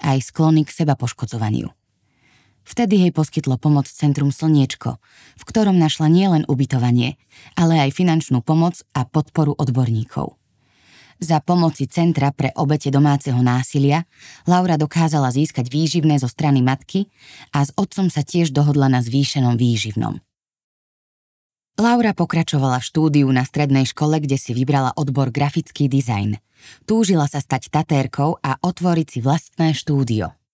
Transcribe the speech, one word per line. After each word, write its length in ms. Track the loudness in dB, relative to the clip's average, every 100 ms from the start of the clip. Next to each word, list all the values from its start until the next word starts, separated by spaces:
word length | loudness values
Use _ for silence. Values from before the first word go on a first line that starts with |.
a 160 | -2 -2
aj 160 | -2
sklony 320 | 0 2 2 0
k 80 |
sebapoškodzovaniu. 960 | -2 -2 -2 -4 -6 -8 -4 -4 -4 -6 -12 _ _ _ _ _ _ _ _ -10
Vtedy 400 | -4 2 4 4
jej 60 |
poskytlo 420 | 2 -2 -2 -2 0
pomoc 320 | 2 2 0
Centrum 400 | -2 -2 0 -2
Slniečko, 640 | 0 2 2 2 -2 -10 -10 _ _ -20 -20
v 40 | -4
ktorom 320 | 0 2 4
našla 320 | 2 2 2
nielen 340 | 4 4 2 0
ubytovanie, 680 | -2 -2 0 2 2 0 -6 _ -20 -10
ale 260 | 0 2 4
aj 140 | 2
finančnú 500 | 0 0 0 0 -2
pomoc 380 | 0 2 0 -2 -8
a 140 | -6 -2
podporu 460 | -2 -2 0 0 0
odborníkov. 760 | -2 0 0 -2 -4 -8 -8 -10 _ _ _ _ _ -20 -20 -8
Za 220 | -2 0
pomoci 440 | 0 0 0 -2 -4
Centra 480 | 0 0 2 0
pre 160 | -2 -4 -2
obete 320 | -2 -2 0
domáceho 480 | 2 2 2 0 0
násilia 680 | 2 0 -2 0 2 0 -2 _ -20 -6 0
Laura 280 | 2 2 0
dokázala 520 | 0 0 0 2 0
získať 360 | 0 -2 -4 -4
výživné 520 | -2 -2 0 2 2
zo 100 | 0
strany 320 | -2 0 2
matky 480 | 2 -2 -4 -6 -6 _ -20 -20 -6
a 100 | -2
s 100 | -2
otcom 360 | -2 -4 -2 -2
sa 120 | -2
tiež 280 | -2 -2 0
dohodla 400 | 0 2 2 2
na 100 | 2
zvýšenom 560 | 0 -2 -2 0 0 2
výživnom. 600 | 0 0 -4 -4 -6 -8 -14 _ _ _ _ _ _ _ _ _ _ _ _ _ _ 0
Laura 320 | 2 2 2
pokračovala 720 | 0 -2 -2 0 0 0 0
v 60 | -2
štúdiu 400 | 0 2 4 2
na 160 | 2 0
strednej 400 | -2 2 2 0
škole, 320 | -2 -2 0
kde 160 | 0
si 160 | -4 -4
vybrala 400 | -4 0 0 0 -2
odbor 320 | -4 -2 -2
grafický 560 | -2 -2 -4 -6 -2 0
dizajn. 560 | 0 0 -2 -2 -6 _ _ -20 -12 -2
Túžila 400 | 0 2 2 0
sa 80 | -4
stať 320 | -4 -6 -2
tatérkou 640 | -2 0 0 0 -2 -2 -2
a 160 | -4 -4
otvoriť 480 | -4 -2 0 0 -2
si 120 | -4
vlastné 560 | -2 -2 -2 -2 0 0
štúdio. 560 | -2 -2 0 -2 -4 -10 _